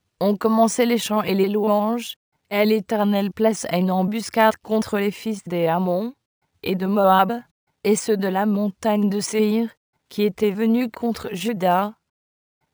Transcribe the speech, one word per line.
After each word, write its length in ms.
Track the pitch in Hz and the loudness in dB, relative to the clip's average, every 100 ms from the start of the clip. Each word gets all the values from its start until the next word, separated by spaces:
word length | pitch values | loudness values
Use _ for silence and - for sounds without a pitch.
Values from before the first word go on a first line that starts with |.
| _ - | _ -4
ont 160 | 190 208 | 0 0
commencé 500 | 226 220 226 - 240 | 2 4 2 2 2
les 140 | 233 | 0
chants 240 | - 214 | 0 -2
et 100 | 185 | 0
les 140 | 190 196 | 0 0
louanges, 720 | 208 208 208 214 240 226 - _ _ - | 0 2 2 0 -4 -8 -16 _ _ -6
l'Éternel 800 | 208 214 220 - 214 208 202 202 | 0 2 2 0 0 0 0 -2
plaça 440 | - 220 214 - 175 | 0 0 0 -4 -2
une 140 | 185 | 0
embuscade 680 | 185 185 220 202 - 220 214 | 0 -2 -4 -4 2 2 2
contre 420 | - 220 - 208 | -2 -2 -2 -2
les 120 | 208 | -2
fils 320 | - 226 202 - | -4 -6 -8 -6
des 200 | 175 165 | -2 0
Ammons 480 | 170 185 180 226 277 _ _ _ _ | 0 0 -2 -4 -10 _ _ _ _
et 140 | - 185 | -4 -2
de 100 | 190 | 0
Moab, 560 | 202 196 190 190 233 - _ _ _ | 2 4 4 4 -2 -10 _ _ _
et 120 | 196 208 | 0 0
ceux 220 | - 202 | 2 0
de 100 | 196 | 0
la 180 | 185 214 | 0 0
montagne 640 | 202 208 - 226 208 202 | 0 -2 -2 0 2 2
de 100 | 202 | 0
Séhir, 500 | 202 214 214 220 233 - _ _ _ | -2 0 2 0 -2 -8 _ _ _
qui 140 | - | -2
étaient 300 | 208 196 214 | -2 0 -2
venus 380 | 196 226 233 247 - | 0 0 0 -2 -4
contre 340 | 233 220 - | -6 -6 -8
Juda. 640 | 185 202 208 180 180 208 220 _ _ _ _ _ _ _ | -8 -6 -2 0 2 0 -8 _ _ _ _ _ _ _